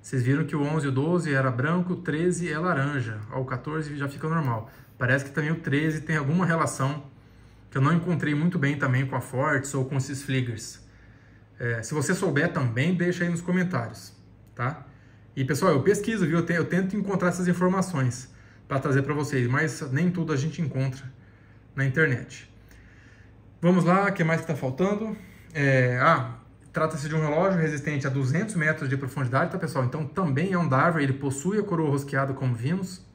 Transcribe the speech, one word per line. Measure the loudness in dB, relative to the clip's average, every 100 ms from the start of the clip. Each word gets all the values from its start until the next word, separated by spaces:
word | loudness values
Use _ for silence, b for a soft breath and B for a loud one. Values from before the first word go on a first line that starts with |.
Vocês | -2 0
viram | 2 2
que | 0
o | -2
onze | 0 0
e | 0
o |
doze | 0 2 0 2
era | 0 0
branco, | 0 0 0 0
o | -2
treze | -2 0 0 0 -2
é | -2
laranja, | 0 0 0 -2 -4 -8 -6
ó, | -6
o |
quatorze | -4 -6 -4 -6 -6 -6
já | -6
fica | -4 -2
normal. | 0 0 -2 -6 B B -4
Parece | 0 0
que | 0
também | -4 -2
o | -2
treze | 0 0 0 -2
tem | -2
alguma | -2 2 2
relação | 2 2 0 0 -2 -2 -10 -20 B B B B -6
que | 2
eu |
não | 4
encontrei | 4 2 0 0
muito | 2 2 2
bem | 0 0
também | 0 0
com | 0 -4
a |
Fortes | -4 -2 0 0 -2
ou | -4
com | 0 -2
esses | -2 -6
Fliegers. | -2 -2 -2 -6 -12 -16 B B B B B B B -6
É, | -4 -4
se | -4
você | -2 0
souber | 0 2 2 0
também, | 0 -2 0 2
deixa | 2 0 0
aí | -2
nos | -2
comentários, | 0 0 0 -2 -6 -12 -18 -20 -20 -20 -20
tá? | -6 -6 -6 B B B B B
E, | -4
pessoal, | 0 2 4
eu | 4
pesquiso, | 4 2 0 0
viu? | 2 2
Eu |
te-, | 2
eu | 0
tento | 2 0 0
encontrar | -2 -2 0 0
essas | 2 0
informações | 2 2 2 0 0 0 -2 -14 B B B
pra | -6 -2
trazer | 2 2
pra | 2
vocês, | -2 0 0 2
mas | 2 0 -4 -4
nem | 0 0
tudo | 0 0
a | 0
gente | -2 -2
encontra | -4 -2 -4 -4 -14 -18 B B B B B
na | -2
internet. | 0 2 2 2 -6 -16 -20 -20 B B B B B B B B -20 0
Vamos | 4 4
lá, | 6 4 2
o |
que | 2
mais | 0 0
que | -2
tá |
faltando? | -4 -4 0 0 0 -4 -8 B B B
É, | 0 4 4 4 4
ah, | 4 4 0 -10 -18 -20 -8
trata-se | -2 -2 -2 -2
de |
um | 0
relógio | 2 2 2 2
resistente | 0 -2 -4 -2
a | -2
duzentos | 0 0 0 0
metros | 0 0 0 -2
de | -2
profundidade, | -4 -4 0 0 0
tá, | -2
pessoal? | -2 0
Então, | -2 -2
também | -4 -2 0 0 0
é | 0
um | 2
diver, | 4 4 2
ele | 0
possui | 0 -4 -2 0 0
a |
coroa | 0 0 2
rosqueada, | 0 0 -2 -2
como | -2 -2
vimos. | 0 -2 -2 -4 -10 -18